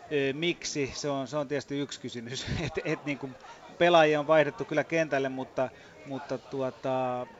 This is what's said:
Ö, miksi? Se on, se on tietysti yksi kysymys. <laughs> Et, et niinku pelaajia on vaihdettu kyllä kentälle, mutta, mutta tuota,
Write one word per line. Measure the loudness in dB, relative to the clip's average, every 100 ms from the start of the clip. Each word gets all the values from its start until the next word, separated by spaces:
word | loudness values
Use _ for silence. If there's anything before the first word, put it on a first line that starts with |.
| -4
Ö, | 0 0
miksi? | 0 -2 -2 -4 -4 -4
Se | -4 -4
on, | -4 -4
se | -4
on | -2
tietysti | -4 -4 -4
yksi | -6 -8
kysymys. | -10 -10 -8 -8 -4
<laughs> | -4 -4
Et, | -4
et | -2 -2
niinku | -4 -6 -8 -12 -18 -18 -10 4
pelaajia | 8 8 8 6
on | 6
vaihdettu | 6 6 0
kyllä | -2 0
kentälle, | 2 0 2 0 0
mutta, | -4 -6 -2 -2 -4 -20 -18 -10
mutta | -8 -6 -8
tuota, | -6 -4 -4 -4 -2 -2 -2 -4 -8 -12